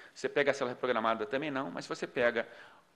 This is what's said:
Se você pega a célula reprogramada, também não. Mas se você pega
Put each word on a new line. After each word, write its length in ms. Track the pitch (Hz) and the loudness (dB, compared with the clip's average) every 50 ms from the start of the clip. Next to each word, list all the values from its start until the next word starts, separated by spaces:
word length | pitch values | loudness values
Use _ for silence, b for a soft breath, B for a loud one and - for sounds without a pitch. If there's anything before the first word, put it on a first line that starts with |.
| B B B | B B B
Se 80 | - - | -6 -4
você 60 | 131 | 0
pega 200 | - 147 143 143 | 2 4 4 4
a 40 | 139 | 4
célula 200 | - 139 123 123 | 2 0 -2 -2
reprogramada, 520 | - - 123 123 113 110 113 113 107 107 | -2 0 2 2 4 4 2 2 2 0
também 240 | - - 135 151 156 | -2 -2 -2 -2 -2
não. 200 | 139 131 139 165 | -2 -2 -4 -4
Mas 140 | - - 143 | -6 -8 -8
se 40 | - | -8
você 160 | 170 - - | -8 -8 -8
pega 420 | - - - 120 120 117 113 113 B B B B B B B B _ _ | -6 0 2 2 4 4 2 -2 B B B B B B B B _ _